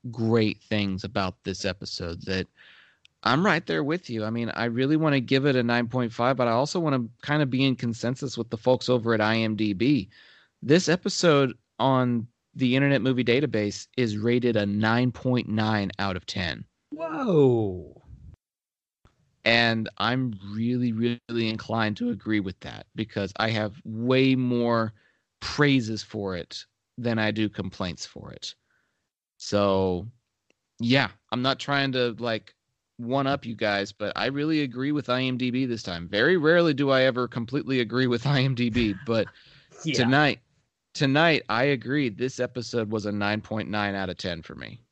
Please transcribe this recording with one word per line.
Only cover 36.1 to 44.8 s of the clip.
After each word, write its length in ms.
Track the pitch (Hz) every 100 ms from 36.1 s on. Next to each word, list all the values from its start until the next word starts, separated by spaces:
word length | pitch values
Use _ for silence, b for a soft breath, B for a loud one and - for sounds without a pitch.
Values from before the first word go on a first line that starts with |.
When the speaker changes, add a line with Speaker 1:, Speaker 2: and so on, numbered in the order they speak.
| 104 135 185
Speaker 1:
rarely 380 | 151 175 170
do 160 | 135 139
I 120 | 131
ever 260 | 131 123 123
completely 500 | 127 117 139 - 131
agree 300 | 117 120 127
with 180 | 120 131
<laughs> 0 |
I 140 | 143
M 160 | 131 120
D 120 | 120
B, 280 | 110 113 95 -
but 220 | 117 101 b b b b -
Speaker 2:
Yeah. 100 | 160
Speaker 1:
tonight, 460 | 131 120 135 147 - _ _ _ _ _
tonight 500 | - 139 139 170 147 -
I 140 | 110
agree. 440 | 139 135 113 147 131
This 320 | 95 127 -
episode 500 | 123 127 113 120 104
was 160 | 110 104
a 60 |
nine 280 | 104 101 107
point 300 | - 110 80
nine 240 | 104 101
out 160 | 98 92
of 60 | 87
ten 260 | 92 82
for 140 | 78 -
me. 240 | 58 -